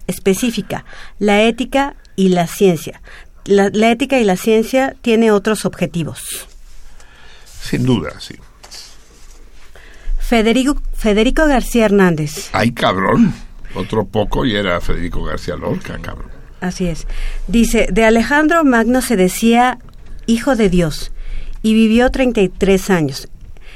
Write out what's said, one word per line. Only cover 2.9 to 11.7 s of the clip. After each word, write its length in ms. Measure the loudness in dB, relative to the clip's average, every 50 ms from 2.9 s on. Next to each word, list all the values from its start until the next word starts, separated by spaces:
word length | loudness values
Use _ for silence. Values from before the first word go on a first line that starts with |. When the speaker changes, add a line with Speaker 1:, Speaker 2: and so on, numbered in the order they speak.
| -14 -16 -20 -20 -20 -20 -20 -20 -20 -18 -2
Speaker 1:
La, 260 | 2 4 4 4 2 2
la 180 | 2 2 2
ética 260 | 2 2 0 0 0 2
y 60 | 2
la 140 | 2 0 0
ciencia 580 | 2 2 2 2 2 2 0 0 0 0 -4 -4
tiene 300 | 0 2 2 4 4 4
otros 340 | 4 4 2 0 -2 -2 -2
objetivos. 840 | -4 -4 -4 -6 -4 -4 -6 -6 -6 -8 -12 -12 -12 -12 -14 -14 -16 -20 -20 -20 -18 -18 -16 -16 -16 -16 -18 -20 -20 -20 -20 -20 -20 -20 -20 -20 -20 -18 -14
Speaker 2:
Sin 220 | -8 -6 -4 -2 2
duda, 280 | 2 2 0 0 -6 -10 -12
sí. 160 | -16 -18 -18 -20 -20 -20 -20 -20 -20 -20 -20 -20 -20 -20 -20 -20 -20 -20 -20 -20 -20 -20 -20 -20 -20 -20 -20 -20 -20 -18 -20 -20 -20 -20 -20 -10 -4 -2 0 0
Speaker 1:
Federico, 600 | 2 2 2 2 2 2 2 2 2 2 0 -2 -2 -4 -4
Federico 500 | -2 0 0 2 2 2 2 2 2 4 4
García 360 | 2 2 0 0